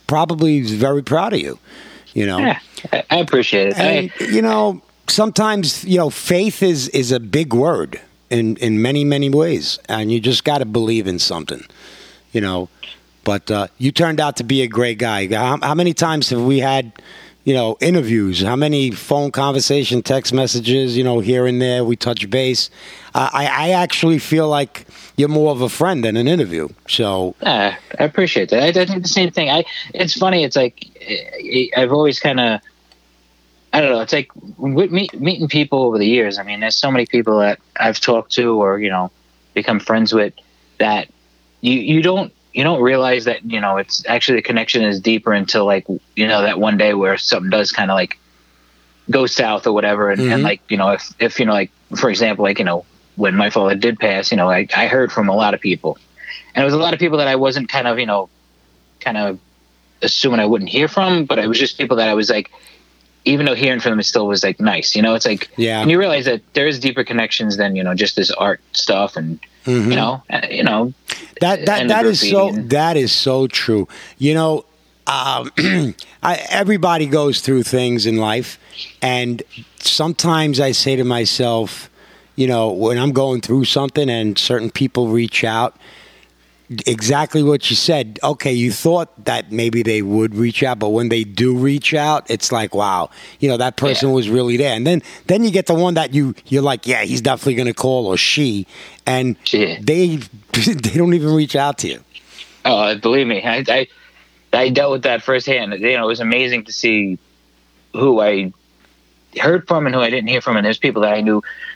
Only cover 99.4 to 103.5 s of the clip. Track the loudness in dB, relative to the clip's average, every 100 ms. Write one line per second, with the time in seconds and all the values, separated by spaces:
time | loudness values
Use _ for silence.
99.4 | -2 0 0 -2 0 2 2 0 -8 -20
100.4 | -6 -2 0 0 -2 2 2 2 4 2
101.4 | 2 0 0 -2 -6 -8 _ -20 -20 -20
102.4 | -20 -6 0 2 0 0 2 2 2 -2
103.4 | -2